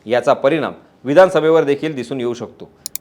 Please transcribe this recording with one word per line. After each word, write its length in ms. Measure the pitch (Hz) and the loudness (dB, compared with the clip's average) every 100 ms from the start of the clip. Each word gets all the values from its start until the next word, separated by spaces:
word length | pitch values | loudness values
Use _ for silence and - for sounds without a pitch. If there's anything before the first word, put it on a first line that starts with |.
| 107 | -4
याचा 280 | 120 139 | 0 0
परिणाम 400 | 120 135 156 110 - _ _ 123 | 2 0 0 -4 -8 _ _ 0
विधानसभेवर 580 | 151 185 156 156 165 | 4 4 4 2 2
देखील 320 | 143 139 156 135 | 2 -2 -4 -8
दिसून 240 | 117 139 | -8 -6
येऊ 140 | 120 | -6
शकतो, 360 | 117 104 - - _ - - | -8 -12 -16 -20 _ -16 -16